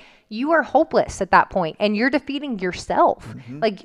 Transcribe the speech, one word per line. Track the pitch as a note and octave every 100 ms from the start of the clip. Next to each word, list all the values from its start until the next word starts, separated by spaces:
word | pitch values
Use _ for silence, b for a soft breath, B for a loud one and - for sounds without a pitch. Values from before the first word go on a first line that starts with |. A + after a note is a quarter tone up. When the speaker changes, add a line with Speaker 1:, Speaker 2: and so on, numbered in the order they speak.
| b b _
Speaker 1:
you | A3 C#4+
are | E4
hopeless | - C4+ D#4+ A3+ C3 -
at | -
that | F#3 -
point, | G3 D#3+ -
and | G#3
you're | G#3 B3+
defeating | C#4+ - C#4 C#4+ G#3+
yourself. | F3+ E3+ - F3+ B3+ - -
Speaker 2:
Mm-hmm. | C3 A#2+ C#3
Speaker 1:
Like, | A3 F#3+